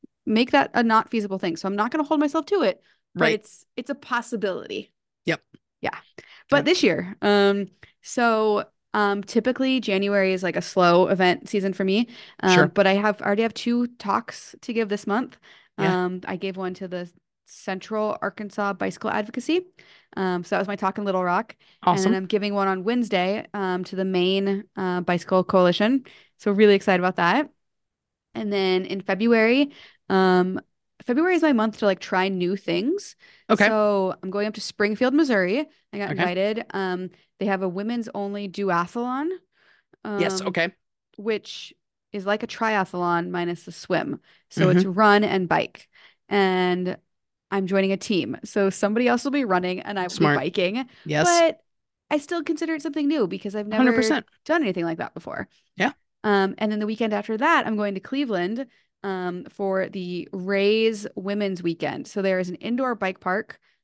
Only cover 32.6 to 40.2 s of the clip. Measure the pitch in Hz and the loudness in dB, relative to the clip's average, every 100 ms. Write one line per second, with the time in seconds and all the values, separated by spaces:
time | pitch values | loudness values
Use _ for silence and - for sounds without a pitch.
32.6 | - 175 233 392 - - - _ - 220 | -2 -2 -2 -4 -6 -14 -20 _ 0 4
33.6 | 208 220 208 202 185 - 190 202 208 208 | 4 4 2 2 0 -4 -6 -4 -4 -6
34.6 | - - 208 214 247 277 302 214 180 233 | -10 -2 -2 2 2 2 2 2 2 0
35.6 | 311 _ _ 208 202 147 175 180 202 220 | -4 _ _ -10 -6 -2 -2 0 -2 -2
36.6 | - 190 190 180 185 - _ _ 202 190 | -6 -6 -4 -4 -8 -14 _ _ -2 -2
37.6 | 190 180 214 240 214 202 202 202 202 180 | -2 -4 -4 -6 -6 -8 -8 -8 -8 -4
38.6 | 196 175 175 233 247 254 311 370 _ _ | 0 0 -2 -4 -6 -4 -4 -6 _ _
39.6 | _ _ _ _ - 202 | _ _ _ _ -8 -2